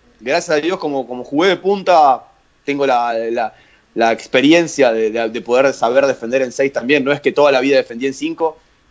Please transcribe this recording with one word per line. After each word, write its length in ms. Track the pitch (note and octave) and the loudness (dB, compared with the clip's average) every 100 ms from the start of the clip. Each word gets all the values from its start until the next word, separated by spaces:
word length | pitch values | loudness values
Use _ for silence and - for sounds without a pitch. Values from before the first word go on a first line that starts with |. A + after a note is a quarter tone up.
| _ _ | _ _
Gracias 360 | A2+ D#3+ E3+ D3+ | -4 -4 -2 -2
a 40 | |
Dios, 180 | D#3+ F#3 | -2 -4
como, 280 | D#3+ C#3 A#2+ | -4 -6 -8
como 180 | B2 | -10
jugué 240 | B2 C#3+ F#3+ | -6 0 0
de 60 | F3 | 0
punta, 680 | F#3+ G3+ F#3 E3+ C#3+ B2 - _ _ _ | -2 -2 2 4 4 2 -4 _ _ _
tengo 220 | - C#3 C#3 | -6 -2 0
la, 280 | B2 A#2+ A2+ A2+ | 0 0 -4 -4
la, 240 | A#2+ A2 _ _ _ _ | -4 -6 _ _ _ _
la 180 | - A#2 | -2 0
experiencia 800 | A2+ - C3 C#3 E3+ E3 - B2+ | 0 -2 2 4 4 2 0 2
de, 180 | A2+ A2 | 2 -2
de, 180 | A#2 A2+ | -2 -4
de 120 | A2+ | -6
poder 320 | A2 B2 C3+ | -2 2 2
saber 340 | B2+ A#2 C3 C#3 | 0 0 2 0
defender 360 | B2 A#2 C3 | -2 -2 -2
en 100 | B2+ | -2
seis 200 | - C#3 | -2 -4
también. 320 | B2 A#2+ D3 | -2 0 0
No 80 | C3 | 0
es 80 | C#3+ | -2
que 120 | C#3 | -2
toda 180 | C3+ D3 | 2 2
la 80 | C3+ | 2
vida 160 | C3+ C3+ | 2 0
defendí 300 | B2 A#2 C3+ | 0 -6 -6
en 80 | |
cinco. 440 | C3+ D#3 D#3+ D#3+ D#3 _ _ _ | -6 -8 -4 -4 -6 _ _ _